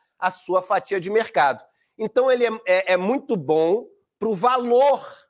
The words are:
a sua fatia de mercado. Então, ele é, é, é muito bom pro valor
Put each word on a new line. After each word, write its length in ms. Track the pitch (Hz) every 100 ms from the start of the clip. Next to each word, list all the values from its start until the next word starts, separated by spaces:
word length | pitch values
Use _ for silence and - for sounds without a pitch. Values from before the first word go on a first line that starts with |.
| _ _
a 100 | 185
sua 320 | - - 185
fatia 380 | 185 196 - 196
de 100 | 175
mercado. 560 | 214 220 175 143 117 - _ _ -
Então, 340 | 214 247 262
ele 140 | 247 233
é, 60 | 220 185
é, 260 | 185 180
é 40 | 185
muito 380 | 190 277 - 214
bom 520 | 135 156 165 214 - _ _ _
pro 160 | 220 190
valor 680 | 247 254 240 240 285 262 - -